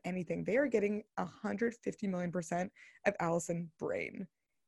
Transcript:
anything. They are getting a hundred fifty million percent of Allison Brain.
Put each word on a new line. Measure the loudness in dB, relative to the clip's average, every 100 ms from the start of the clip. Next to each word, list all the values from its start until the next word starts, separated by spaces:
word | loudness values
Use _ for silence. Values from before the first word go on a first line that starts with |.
| -2
anything. | -2 -2 -2
They | 2 2
are | 4
getting | 4 2 0 -4 -4
a | -4
hundred | -4 -4 0 0 -2
fifty | -6 -2 -2
million | 0 0
percent | -2 -2 -2 -2 -8 -20 -2 0
of | 2
Allison | 2 2 0 -2 -4 -4
Brain. | -2 -2 -2 -6 -10 _ _ _